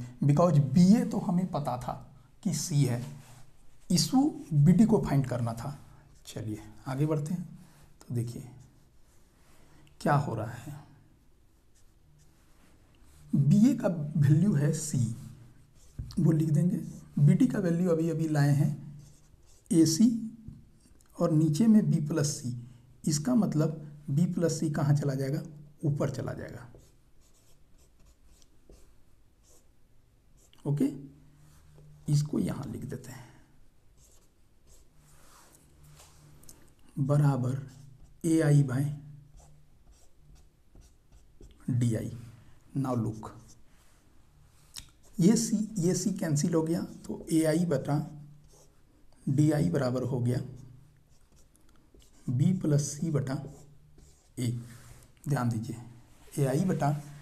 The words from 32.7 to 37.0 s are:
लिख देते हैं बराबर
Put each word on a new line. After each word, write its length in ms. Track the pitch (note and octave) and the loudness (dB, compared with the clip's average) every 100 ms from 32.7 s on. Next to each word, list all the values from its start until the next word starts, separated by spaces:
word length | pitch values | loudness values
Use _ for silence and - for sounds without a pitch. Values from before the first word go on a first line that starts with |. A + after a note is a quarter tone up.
लिख 120 | - | -10
देते 280 | - - - | -10 -12 -14
हैं 140 | - - - - - - _ - - - - _ _ _ _ - - - - - - - - - - - - - - - - - - - - - _ - | -20 -20 -20 -20 -20 -20 _ -20 -20 -20 -20 _ _ _ _ -20 -20 -20 -20 -20 -20 -20 -20 -20 -20 -20 -20 -20 -20 -20 -20 -20 -20 -20 -20 -20 _ -12
बराबर 600 | - | -4